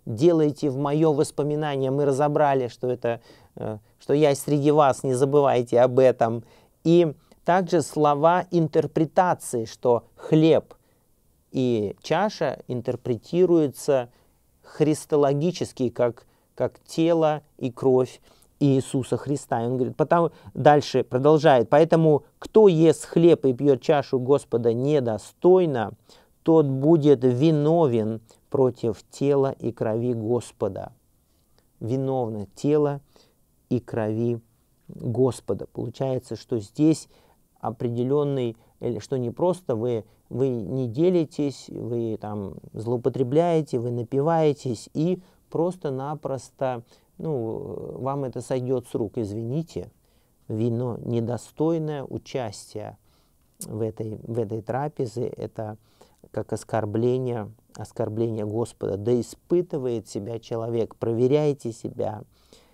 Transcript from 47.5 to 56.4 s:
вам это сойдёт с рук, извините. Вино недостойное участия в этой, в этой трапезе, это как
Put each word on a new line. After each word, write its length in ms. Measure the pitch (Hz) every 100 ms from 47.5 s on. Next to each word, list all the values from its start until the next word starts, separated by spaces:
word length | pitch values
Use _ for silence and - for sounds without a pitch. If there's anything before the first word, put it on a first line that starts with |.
| 107 95 - - -
вам 260 | 127 139
это 160 | 131 127
сойдёт 460 | 117 131 127 127 -
с 60 |
рук, 240 | - 107 -
извините. 720 | 104 104 113 143 160 - 98 _ _ _ _ _ -
Вино 500 | 113 117 117 123 113
недостойное 960 | - 120 117 117 - - 156 165 156 147
участия 960 | 127 113 - 135 113 - - 107 104 107 _ _ _ _ _ -
в 220 | - 110
этой, 360 | 110 110 110 107
в 160 | - 117
этой 240 | 104 110
трапезе, 640 | 104 123 147 - 127 120 123
это 500 | - 107 - 107 110 _ _ _ _ -
как 220 | -